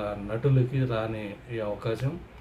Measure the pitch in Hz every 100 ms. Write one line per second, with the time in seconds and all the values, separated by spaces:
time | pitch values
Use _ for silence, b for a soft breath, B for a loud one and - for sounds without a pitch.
0 | 104 101 101 113 143 131 123 135 127 113
1 | 110 110 104 101 - 117 104 104 117 110
2 | 131 175 - -